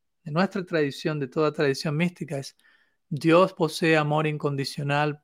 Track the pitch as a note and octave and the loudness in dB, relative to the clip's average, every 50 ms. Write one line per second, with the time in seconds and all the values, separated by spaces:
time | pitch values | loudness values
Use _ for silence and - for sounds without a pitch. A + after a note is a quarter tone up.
0 | _ _ _ _ _ D#3 D3 E3+ F#3+ F#3+ - G#3 F3 - F3 D#3+ D3 C#3 C3 - | _ _ _ _ _ -4 0 0 0 0 -2 -8 -6 -2 -2 0 0 -2 -4 -4
1 | - E3 D#3 D3+ C#3 B2+ - E3 D#3 D3+ D3 - D3+ C#3 C#3 - - E3 D3 D3+ | -4 -4 -2 -2 -6 -4 0 0 0 0 0 0 0 0 0 0 -4 -4 0 0
2 | F3 F3 F3 - E3+ C3+ D3+ C3+ C3+ - _ _ _ _ _ _ _ _ _ _ | 0 -2 -2 -8 -10 -8 -8 -8 -8 -12 _ _ _ _ _ _ _ _ _ _
3 | _ _ D#3 C3+ - D#3+ D#3+ F3 F#3+ F#3 - - E3+ D3+ - - F3+ D#3+ D#3+ D#3 | _ _ -8 0 4 6 6 6 6 4 2 -2 -2 -2 -2 0 2 2 4 4
4 | D3+ D3 D3 D3+ D#3 D#3 D3+ D3 - D3 C#3+ C3+ C3+ - - - C#3+ C#3+ C#3+ D3 | 2 2 0 0 0 0 -2 -2 -4 -4 -2 -2 -6 -6 -6 -6 -4 -2 0 0
5 | D3+ D3+ D3 D3 | 0 0 -2 -6